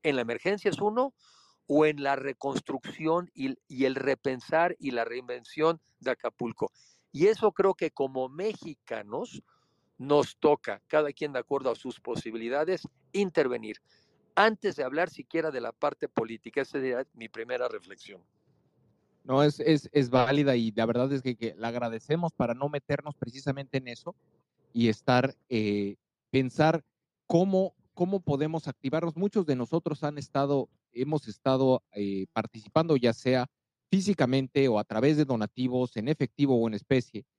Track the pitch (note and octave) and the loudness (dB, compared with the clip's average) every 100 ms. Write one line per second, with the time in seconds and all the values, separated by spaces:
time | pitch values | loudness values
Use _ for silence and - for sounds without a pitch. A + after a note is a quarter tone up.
0 | D#3 C3+ A#2 A#2 F3+ G3+ G3 D#3+ G3+ A3+ | 0 -2 -2 -2 -2 0 -2 0 -2 0
1 | C4+ _ _ _ _ _ _ D3 D#3 D3 | -2 _ _ _ _ _ _ 4 4 2
2 | C#3 C#3 C3+ C3 C#3 C3+ - C3+ D#3 - | -2 -2 -4 -4 -4 -4 -6 -10 -10 -6
3 | D#3+ E3+ F3+ - C3 B2+ _ C3 C3 C3 | -2 -2 -2 -6 -6 -6 _ 0 0 2
4 | C3 C3 C#3 B2+ - D#3 F3 E3+ C#3 A#2+ | -2 0 -2 -6 -2 0 2 -2 -6 -4
5 | A2+ A#2+ B2 B2 A#2 - D#3 E3 _ _ | -4 -6 -10 -12 -12 0 0 0 _ _
6 | C3 B2 A#2 _ A#2 - G#2 _ _ _ | -6 -4 -6 _ -8 -4 -6 _ _ _
7 | _ C#3 F#3+ A3 G#3+ - G3 F#3 D#3+ - | _ 2 2 4 0 4 2 2 -4 -2
8 | C3+ C3 C3 D3 G#3 G#3 - C#3+ - A2+ | -4 -2 -6 -6 -8 -6 -12 -16 -10 -10
9 | G#2 B2 A#3 C#3 _ _ _ _ _ _ | -8 -8 -8 -14 _ _ _ _ _ _
10 | C3 D3 C3 - D3+ D3 - G2+ _ D3+ | 2 2 2 2 2 2 0 -10 _ 0
11 | D3 C#3 D3+ C3+ - C#3 C3 A2+ C3 - | 0 -4 -6 -6 -4 -2 -2 -4 -8 -12
12 | - A2+ A#2 A2+ A2+ C3+ D#3+ F#3 - _ | -8 -8 -8 -8 -4 -2 -2 -2 -6 _
13 | _ G3 G3 E3 C#3 A#2+ A2 G#2+ _ _ | _ -2 0 2 0 -2 -8 -14 _ _
14 | _ _ _ - G#3+ A3 G3+ E3 C3 C#3+ | _ _ _ 2 2 2 -6 -4 -4 -2
15 | F3+ - D3+ D#3+ D#3+ C3 A2+ - D3 - | -4 -6 -6 -4 -2 -4 -8 -4 -4 -2
16 | C#3+ - A2 A2+ A#2+ C#3 C3+ C#3+ C3 B2 | -4 -2 -4 -6 -6 -4 -4 -4 -2 -4
17 | C3+ - A2+ A2 A#2 B2 B2 A2 F#2+ G2 | -6 -12 -16 -12 -8 -4 -4 -6 -14 -20
18 | - F#2+ _ _ _ _ _ _ _ _ | -20 -20 _ _ _ _ _ _ _ _
19 | _ _ - C3 D3 D3 D3+ D3+ A#2+ D3 | _ _ -2 4 4 2 2 2 4 0
20 | B2 B2+ B2+ C#3+ C#3+ B2 A2+ G#2 A2+ A#2 | 4 4 4 4 4 2 2 0 0 2
21 | C3 C#3 B2+ A#2+ A2+ F2+ A#2 A#2+ A#2 A2+ | 0 -2 -4 -4 -6 -6 -6 -4 -6 -8
22 | - D#3+ E3+ _ A#2+ A#2+ C#3+ D3 - C#3+ | -4 -2 -2 _ -2 -2 -4 -4 -4 -6
23 | D3+ C#3+ B2 B2+ C3+ C#3 C3+ C3+ B2+ A#2+ | -6 -10 -10 -6 -6 -6 -4 -6 -6 -12
24 | - - _ _ _ _ _ A#2 A#2 G#2+ | -14 -16 _ _ _ _ _ 0 2 2
25 | - B2 C3+ - _ A#2+ G#2+ G#2 G2+ G2+ | 2 4 2 -4 _ -2 0 0 -2 -6
26 | _ _ _ C3+ B2+ - D#3 D#3+ _ _ | _ _ _ 0 0 2 4 4 _ _
27 | _ _ _ E3+ F#3+ F#3+ F#3+ _ _ - | _ _ _ 2 4 2 0 _ _ -4
28 | F3+ G3 E3+ C#3+ D3+ D#3+ D3+ - C3+ D#3 | -2 -2 -2 -2 0 -4 -8 -8 -4 -2
29 | E3+ D#3+ G3+ G#3+ D#3+ C3 A#2+ E3 E3+ D#3 | -2 -2 -2 0 0 0 0 -2 -2 -4
30 | D3 D3 C3 C#3 C#3 C#3+ B2 _ _ A#2 | -6 -6 -4 -2 2 0 -2 _ _ -6
31 | C#3 D3+ - - C3+ C3 C3 B2+ _ G#2 | -2 -2 -4 -4 0 2 4 2 _ -6
32 | G2+ G2 F#2+ - A2 A#2 - D#3 E3 D3 | -4 -4 -4 -6 -6 -10 -2 0 2 2
33 | A#2+ A#2 B2+ B2+ B2+ _ _ _ _ F#3+ | 2 0 0 0 -2 _ _ _ _ 0
34 | F#3 G3 B2+ C3 C3+ C#3+ C3+ G#2+ G#2 G#2+ | 0 0 2 2 0 2 4 2 0 2
35 | C3 D3+ C#3 A#2+ G#2 - B2+ B2+ B2+ A2 | 2 4 2 0 -2 -2 -2 0 -2 -4
36 | A2+ D#3 C3+ - C#3+ B2 A2+ G#2+ - C3+ | -4 -2 -2 0 2 4 2 -2 0 0
37 | - G#2+ - | 0 -12 -14